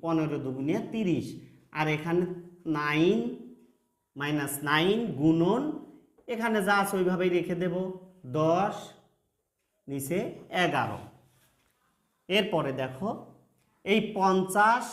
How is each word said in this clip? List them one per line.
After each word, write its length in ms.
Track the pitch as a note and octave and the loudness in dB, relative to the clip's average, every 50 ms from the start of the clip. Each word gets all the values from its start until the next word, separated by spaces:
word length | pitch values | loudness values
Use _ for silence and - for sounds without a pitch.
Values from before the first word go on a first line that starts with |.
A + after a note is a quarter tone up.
| - | -2
পনেরো 320 | E3 E3 D#3+ D#3 D3+ C#3+ C#3 B2+ | 0 0 0 0 0 -2 -4 -4
দুগুণে 320 | C3 B2+ C3 C3+ D3 F3+ A3 A3 - - | -6 -6 -4 -2 -2 -2 -2 -2 -4 -4
তিরিশ। 340 | A3 A3 F#3 D#3 C3 A2 - - - - - - - _ _ - D3+ | -2 0 2 0 0 -2 -6 -10 -14 -16 -20 -20 -20 _ _ -4 -2
আর 80 | D#3 D#3 D3+ | 0 0 0
এখানে 260 | D3+ D#3 E3 E3+ F3+ F3+ F3 - - - - - - _ D#3+ D#3 D3 | 0 0 0 2 2 2 0 -4 -8 -12 -18 -20 -12 _ -4 -2 0
নাইন 400 | D3 D3 D3 D#3 E3 F#3 G#3 A3+ A#3 B3 - - - - - _ _ _ _ _ _ _ _ _ _ _ _ C#3 | 0 0 2 4 4 4 4 2 0 -2 -6 -10 -14 -20 -20 _ _ _ _ _ _ _ _ _ _ _ _ -6
মাইনাস 340 | C#3 D3 D3+ D3+ C#3+ C3+ - - D3 D3 | -4 -2 -2 -2 -2 -4 -6 -6 -2 2
নাইন 280 | D3+ D3+ E3 F#3 G#3 A3+ A#3+ G#3+ D3+ B2+ | 2 4 4 4 2 2 0 -4 -4 2
গুণন, 420 | D3 D#3+ D#3+ E3 E3 F3+ G#3 B3 - D4+ D4+ - - - - - _ _ _ _ _ - A#3+ | 4 4 4 4 4 4 2 2 0 -4 -6 -8 -10 -16 -20 -20 _ _ _ _ _ -10 -6
এখানে 260 | A3 A3+ A#3 A3 G#3+ F#3+ | -4 -2 0 0 2 2
যা 80 | F#3+ G3+ G3+ G3 | 2 2 2 2
আছে 120 | G3 - F#3+ | 0 0 0
ওইভাবেই 320 | F#3 F3+ F#3 F3 F3+ F#3 F3 | 2 2 2 2 2 2 2
রেখে 200 | F3+ E3+ - F3+ E3 F3+ | 0 0 0 -2 -2 -2
দেব, 120 | F3+ E3+ F3+ F#3 F#3 F#3 - - - - - - B2+ B2 D3+ | -2 -2 -2 -4 -6 -8 -12 -16 -20 -20 -20 -16 -6 -2 0
দশ, 380 | D#3 D#3+ E3 F3+ G3 G#3+ - - - - - - _ _ _ _ _ _ _ _ _ _ _ _ _ _ _ _ _ - | 2 4 4 2 2 0 -2 -6 -12 -16 -20 -20 _ _ _ _ _ _ _ _ _ _ _ _ _ _ _ _ _ -10
নিচে 300 | C#3 C#3 C3+ C3+ E3+ F#3 A3+ F4 F4 - - - - F#3 F3+ | -8 -8 -6 -4 -4 -4 -4 -4 -8 -12 -16 -6 -2 0 0
এগারো। 360 | D#3 - C3+ A#2+ A2+ G#2+ - - - - - _ _ _ _ _ _ _ _ _ _ _ _ _ _ _ _ _ _ _ _ _ _ | 2 2 0 -2 -2 -4 -10 -12 -16 -20 -20 _ _ _ _ _ _ _ _ _ _ _ _ _ _ _ _ _ _ _ _ _ _
এরপরে 420 | F3+ G#3 G#3 - - E3 C#3+ C#3 C3+ C3 C3 | 0 0 0 2 0 -2 -2 -2 -4 -4 -6
দেখো 260 | C3 C3 - F#3+ G#3+ - - - - - _ _ _ _ _ _ _ _ _ _ | -6 -6 -6 -6 -6 -6 -8 -12 -18 -20 _ _ _ _ _ _ _ _ _ _
এই 160 | F#3 G3 A3 G#3+ - - G3 | 2 2 2 2 0 -2 2
পঞ্চাশ 680 | F#3+ F#3+ F#3+ F#3+ F#3 F#3 - G#3 G#3 A3 A#3 B3+ B3 - | 2 4 4 4 2 2 4 4 6 6 4 2 0 -6